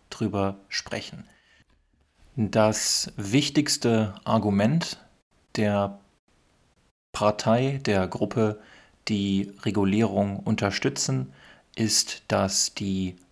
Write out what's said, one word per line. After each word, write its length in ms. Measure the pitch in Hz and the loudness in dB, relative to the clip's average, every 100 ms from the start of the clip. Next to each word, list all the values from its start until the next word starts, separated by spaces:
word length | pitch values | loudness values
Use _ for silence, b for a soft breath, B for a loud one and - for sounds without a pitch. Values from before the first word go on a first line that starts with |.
| - | -14
drüber 460 | - 110 101 98 98 - | -6 -2 0 -2 -4 -10
sprechen. 580 | - - - - - - b b b b _ _ _ _ _ - - | -10 -8 -8 -10 -16 -20 b b b b _ _ _ _ _ -10 -4
Das 760 | 104 113 107 107 - - - - | 0 4 4 4 0 -2 -4 -8
wichtigste 960 | 98 127 147 151 147 - 117 110 104 - | 0 0 2 0 0 0 2 2 0 -4
Argument 760 | - 113 104 98 110 165 - - - _ _ _ _ - | -2 0 2 2 4 2 -2 -10 -18 _ _ _ _ -2
der 440 | 107 101 101 101 _ _ _ _ _ _ _ _ _ _ _ - | 2 2 0 -4 _ _ _ _ _ _ _ _ _ _ _ 0
Partei, 640 | 104 - - 117 135 135 | 0 2 2 2 2 -2
der 240 | 110 98 90 | 0 0 0
Gruppe, 520 | - 101 - 107 107 B B B B - | -2 -2 0 0 -2 B B B B -4
die 440 | 104 98 98 98 - | -2 0 0 -2 -6
Regulierung 720 | 113 101 98 104 110 101 101 98 | -2 0 2 2 2 0 -2 -2
unterstützen, 960 | - 107 101 - 135 139 - 131 131 B B B B - | -2 0 0 0 -2 -2 -2 -2 -4 B B B B -4
ist, 460 | 110 - - - - | 0 0 -2 -6 -2
dass 480 | 98 98 - - - | 0 2 0 -2 -4
die 400 | 98 95 92 87 _ | -4 -2 -2 -6 _